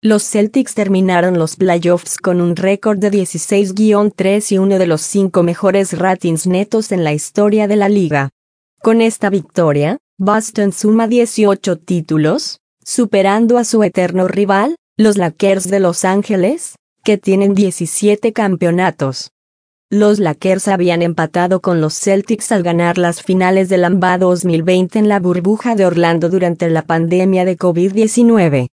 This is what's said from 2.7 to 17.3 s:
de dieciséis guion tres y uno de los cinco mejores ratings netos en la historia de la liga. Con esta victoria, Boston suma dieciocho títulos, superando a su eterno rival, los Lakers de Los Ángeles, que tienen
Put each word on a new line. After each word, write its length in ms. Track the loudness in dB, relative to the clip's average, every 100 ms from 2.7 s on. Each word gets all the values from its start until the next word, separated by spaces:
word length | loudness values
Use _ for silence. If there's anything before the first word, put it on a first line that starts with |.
| -2 -2 0
de 120 | 0
dieciséis 640 | 0 -2 -6 -2 -2 -2
guion 360 | 0 2 2 0
tres 400 | -2 -2 -2 0
y 80 | 0
uno 200 | 2 2
de 80 | 0
los 160 | -2
cinco 400 | -2 -2 0 2
mejores 540 | 0 0 0 0 -2 -2
ratings 500 | -2 -2 -2 -2 -2
netos 440 | -2 0 -2 -2
en 140 | -2
la 80 | -2
historia 560 | -4 -6 -2 0 2 0
de 80 | 0
la 120 | 2
liga. 420 | 0 0 -2 -4 _ _ _ _ _
Con 200 | 0 2
esta 280 | 2 0 -2
victoria, 680 | -2 -4 -2 0 2 -2 -4 _ _
Boston 540 | 0 0 -2 -2 -2
suma 340 | 0 0 0 2
dieciocho 680 | 0 0 0 0 0 -2 -6
títulos, 840 | -4 -4 -2 0 0 -2 -6 -14 _ _
superando 760 | -10 -4 0 2 2 2 2 2
a 60 |
su 180 | 2 0
eterno 440 | 0 0 -2 0 -2
rival, 480 | 0 0 0 0 -4 _ 0
los 200 | 2 2
Lakers 520 | -2 0 0 0 0
de 120 | 0
Los 240 | 0 0
Ángeles, 680 | -2 -2 0 0 0 -2 -8 -18 _ _
que 140 | -2 -2
tienen 360 | 0